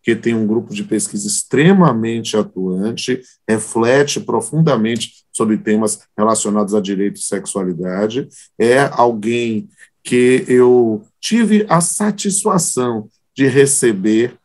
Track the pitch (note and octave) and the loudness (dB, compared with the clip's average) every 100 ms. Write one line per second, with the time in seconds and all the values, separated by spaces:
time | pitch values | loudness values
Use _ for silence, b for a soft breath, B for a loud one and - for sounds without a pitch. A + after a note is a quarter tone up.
0 | - A2+ A#2+ A#2 G#2+ A2 G#2+ G#2 G2+ G#2+ | -2 -2 -2 -2 0 -2 -4 -10 -4 -4
1 | - G#2 G#2 - - B2 D#3+ G3+ E3 A2+ | -4 -8 -6 -6 -2 2 4 6 4 2
2 | A2+ A#2 A2 G#2+ G2 F#2 F#2 F#2 G#2+ A#2+ | -2 -4 -2 -2 -2 -4 -4 -4 -4 -6
3 | - B2 B B - A2 - A#2 A2+ C3+ | -6 -6 B B -4 -4 -2 -2 2 2
4 | C#3+ - - A#2 - D3+ D#3+ B2 A2 A#2 | 2 -4 -4 -4 -2 0 2 2 0 -2
5 | A2+ _ _ - A2 G#2+ G#2 G#2+ A2 - | -8 _ _ -4 -2 0 0 0 0 -4
6 | _ - A2 A2 A2 G#2 G2+ G#2+ G2 F#2+ | _ -2 0 0 0 -2 0 -2 -2 -2
7 | G2+ G2+ - G2 - G2+ F#2 E2+ F2+ F#2 | -4 -4 -8 -8 -6 -6 -6 -6 -6 -4
8 | G#2+ A#2 C#3+ B B - A2+ C3 C#3 C#3 | -4 -4 -8 B B -2 2 4 2 2
9 | A#2+ A2+ G#2+ A#2+ A#2 G#2+ G2+ b b _ | 0 0 -4 -2 -2 -4 -8 b b _
10 | - B2 B2 B2+ - B2+ B2 B2 A#2 G#2+ | -2 2 4 2 2 4 6 6 4 -2
11 | - _ - A3+ G#3+ G#3 G#3 E3 E3+ - | -8 _ -2 0 4 2 4 2 0 -2
12 | G#3+ G#3 G3+ F#3 G#3 F#3 - - B2 A2+ | -4 -2 -4 -2 0 0 -2 -2 -2 -4
13 | G#2+ _ _ - C3+ B2+ C#3 C#3 A#2+ G2+ | -8 _ _ 0 2 4 4 4 0 0
14 | G#2 A2 B2 - | 2 2 0 -4